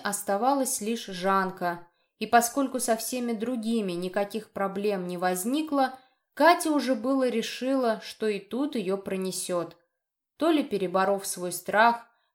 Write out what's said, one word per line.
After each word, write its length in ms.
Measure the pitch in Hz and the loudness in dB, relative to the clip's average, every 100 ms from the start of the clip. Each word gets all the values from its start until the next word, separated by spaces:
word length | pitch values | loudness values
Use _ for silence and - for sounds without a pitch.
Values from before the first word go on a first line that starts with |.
оставалась 800 | 208 196 - 202 240 277 262 - | -2 -4 -2 0 2 2 0 -2
лишь 240 | 208 233 - | -4 -4 -6
Жанка, 800 | 180 185 190 185 180 180 170 - _ _ _ | -4 0 2 0 -2 -4 -4 -10 _ _ _
и 60 | 214 | 4
поскольку 540 | 233 233 - 262 254 | 4 6 0 -2 -2
со 180 | 233 226 | 0 -2
всеми 340 | - 254 240 | -2 -4 -4
другими 640 | 220 226 254 220 233 196 | -4 -4 -4 -2 -2 -2
никаких 580 | 175 180 190 202 220 - | -2 -4 -2 -2 -4 -10
проблем 560 | - 196 190 208 196 180 | -6 -4 -2 -2 -2 -4
не 100 | 180 | -2
возникло, 800 | 180 180 202 285 311 277 254 - _ _ _ | -2 0 0 -2 0 2 0 -2 _ _ _
Катя 380 | - 311 349 339 | 4 6 6 4
уже 240 | 294 240 247 | 0 2 0
было 340 | 233 269 254 | 2 0 2
решила, 720 | 220 220 - 254 269 240 214 | 0 -4 -4 -2 2 2 0
что 240 | - - 220 | -6 -4 -4
и 120 | 202 | -4
тут 360 | - 233 294 254 | -4 -4 -2 -2
ее 220 | 185 196 | -2 -4
пронесет. 800 | 196 190 185 180 - 175 165 - _ _ _ _ _ _ | -2 -4 -4 -4 -4 -4 -4 -10 _ _ _ _ _ _
То 160 | 320 | 2
ли 120 | 302 | 4
переборов 600 | - 202 185 185 196 196 196 | 2 -2 0 2 2 2 -2
свой 280 | - 180 | -6 -6
страх, 520 | 175 - 196 233 240 - _ _ | -6 -2 4 4 4 -6 _ _